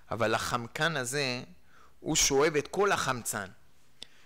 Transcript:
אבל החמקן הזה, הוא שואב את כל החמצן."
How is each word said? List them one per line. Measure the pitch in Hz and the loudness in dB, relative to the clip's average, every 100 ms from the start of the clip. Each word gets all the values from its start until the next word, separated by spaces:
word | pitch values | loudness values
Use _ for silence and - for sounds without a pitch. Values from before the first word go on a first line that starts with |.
| - | -8
אבל | 110 110 113 | -2 2 2
החמקן | - 127 117 - 160 151 | 0 -4 -4 -2 -2 -2
הזה, | 123 143 135 123 - - - - - - | -2 -2 -2 -2 -8 -16 -20 -20 -20 -12
הוא | - 156 | -2 2
שואב | - 139 156 147 | 4 4 4 2
את | - | -2
כל | 180 202 | 0 2
החמצן." | 165 135 123 - 113 95 - - - - - - - | 2 0 -2 -4 -6 -6 -12 -20 -20 -20 -18 -18 -20